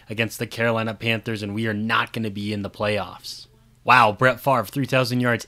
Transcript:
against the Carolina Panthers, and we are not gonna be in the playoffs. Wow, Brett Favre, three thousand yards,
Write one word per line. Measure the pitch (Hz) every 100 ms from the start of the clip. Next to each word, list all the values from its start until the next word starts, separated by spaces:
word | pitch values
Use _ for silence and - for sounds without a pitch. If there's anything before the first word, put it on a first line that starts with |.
| -
against | 110 113 -
the | 113
Carolina | - 117 113 110
Panthers, | 101 117 113 117 107
and | 104 104
we | 113
are |
not | 104 113 113 117
gonna | 120 110
be | 101 104
in | 104
the | 98
playoffs. | - 107 101 87 - - - - _ _ _ -
Wow, | 123 110
Brett | 98 127 117
Favre, | 139 127 98
three | 143 127
thousand | 131 120 123
yards, | 123 113